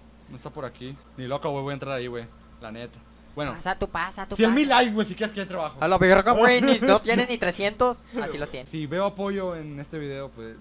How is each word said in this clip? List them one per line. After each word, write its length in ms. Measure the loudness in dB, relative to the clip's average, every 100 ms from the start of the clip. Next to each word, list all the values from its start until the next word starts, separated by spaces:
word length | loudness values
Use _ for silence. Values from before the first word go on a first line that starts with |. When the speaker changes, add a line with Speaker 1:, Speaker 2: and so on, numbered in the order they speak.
| -20 -20 -20
Speaker 1:
no 60 | -16
está 120 | -14
por 140 | -10
aquí. 320 | -12 -10 -14 -14 -18 -12
Ni 80 | -6
loco, 240 | -4 -4
güey, 120 | -4
voy 80 | -6
a 20 |
entrar 200 | -6 -6
ahí, 120 | -6 -6
güey, 180 | -8 -12 -18 -20 -18
la 120 | -14
neta. 260 | -12 -14 -16 -20 -20 -14
Bueno, 200 | -8 -6
Speaker 2:
Pasa, 200 | -6 -6 -4
tú 100 | -4
pasa, 380 | -4 -6 -6 -8
tú 80 | 2
Speaker 1:
cien 160 | 4
mil 160 | 4 4
Speaker 2:
pasa. 120 | 4
Speaker 1:
likes, 120 | 4
güey, 120 | 0 -4
si 80 |
quieres 200 | -4 -6
que 60 | -6
entre 160 | -6 -6
abajo. 220 | -6 -2
Speaker 2:
A 80 | 0
la 80 | 4
verga, 360 | 6 6 6
güey, 280 | 6 6 6
ni, 180 | 4 4
Speaker 1:
<laughs> 40 |
Speaker 2:
no 180 | 6 4
tiene 260 | 4 2 2
ni 120 | 0
trescientos. 680 | -2 0 -2 0 0 0 -8 -8
Así 140 | -6 -6
los 140 | -8
tiene. 160 | -10 -10
Speaker 1:
Si 200 | -8 -6
veo 200 | -2 -2
apoyo 500 | -2 -4 -4 -4 -6
en 240 | -10 -12
este 180 | -12 -10
video, 300 | -8 -10 -12
pues, 260 | -14 -16 -14